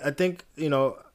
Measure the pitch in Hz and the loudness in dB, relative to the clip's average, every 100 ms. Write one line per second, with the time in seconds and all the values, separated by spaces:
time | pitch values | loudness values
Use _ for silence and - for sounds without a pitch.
0 | 143 139 185 175 - - 156 139 135 - | 0 0 0 -2 -12 -6 0 2 2 -2
1 | - | -16